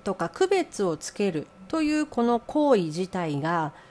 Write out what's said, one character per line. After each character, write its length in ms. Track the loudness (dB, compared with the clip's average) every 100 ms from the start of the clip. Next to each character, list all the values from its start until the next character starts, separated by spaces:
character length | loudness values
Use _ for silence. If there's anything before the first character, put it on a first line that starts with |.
と 100 | -6
か、 140 | -4 -4
区 220 | 0 2
別 340 | 2 0 -2
を 140 | -2 -2
つ 160 | -6
け 180 | -2 -2
る 160 | -2 -6 -12 -6
と 120 | -2
い 180 | 0 0
う 40 | -2
こ 160 | 0
の 200 | 2 0
行 340 | 0 2 4 4
為 60 |
自 260 | 2 -4 -4
体 320 | -4 -4 -2
が、 320 | 0 0 -2 -6 -18